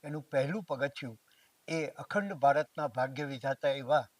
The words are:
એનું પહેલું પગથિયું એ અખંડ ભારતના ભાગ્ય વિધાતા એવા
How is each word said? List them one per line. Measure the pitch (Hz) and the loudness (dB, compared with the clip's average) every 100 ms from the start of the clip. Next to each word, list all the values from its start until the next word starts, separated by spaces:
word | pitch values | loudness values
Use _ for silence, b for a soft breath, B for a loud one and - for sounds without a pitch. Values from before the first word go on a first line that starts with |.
એનું | 147 151 | -6 -8
પહેલું | 139 139 139 208 | 0 0 2 -2
પગથિયું | 180 135 139 - 131 113 _ b b _ - | -4 -2 -2 -4 -10 -12 _ b b _ -4
એ | 160 156 | -2 -2
અખંડ | - 135 208 202 | -6 -4 -2 -2
ભારતના | 170 139 143 151 - 151 | 4 4 6 2 -4 -4
ભાગ્ય | 110 135 135 | 0 -2 -2
વિધાતા | 143 135 135 135 147 | -6 -4 -4 0 0
એવા | 139 127 147 113 | 0 2 2 2